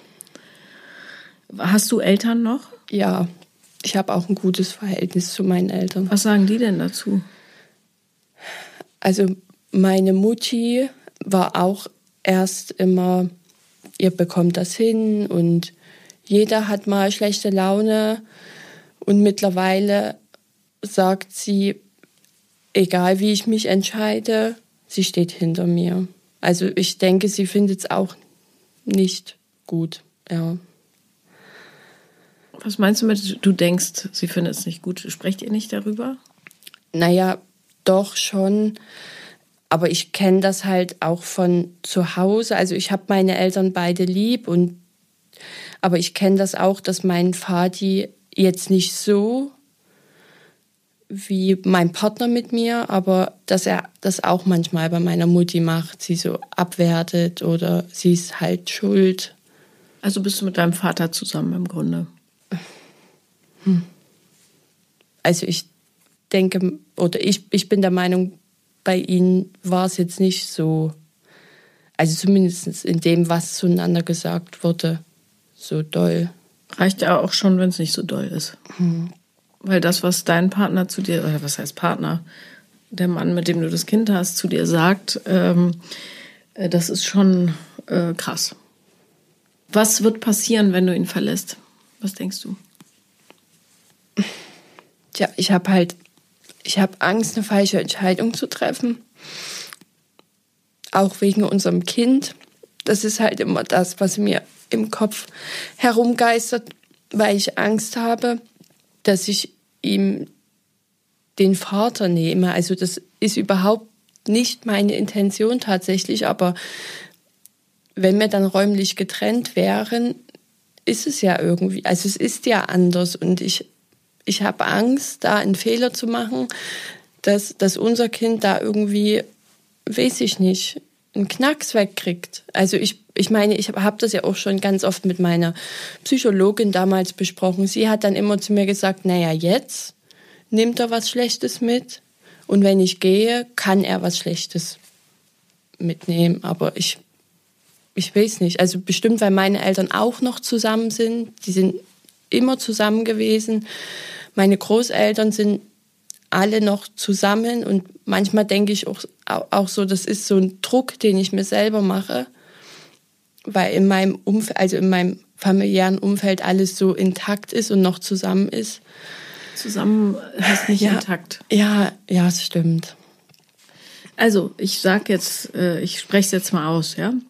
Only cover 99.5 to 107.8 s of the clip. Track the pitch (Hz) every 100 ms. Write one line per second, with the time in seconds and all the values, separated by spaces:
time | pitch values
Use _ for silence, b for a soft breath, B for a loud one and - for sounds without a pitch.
99.5 | B B B _ _ _ _ _ _ _
100.5 | _ _ _ - 190 196 - 202 196 202
101.5 | 196 180 180 175 - 240 269 - - -
102.5 | _ - - - 208 214 214 226 - -
103.5 | - - - 175 - 196 208 202 - -
104.5 | _ _ 226 214 - 214 - - B B
105.5 | B B B 247 226 240 233 233 233 233
106.5 | 240 226 - _ _ _ 214 208 202 -
107.5 | - 208 220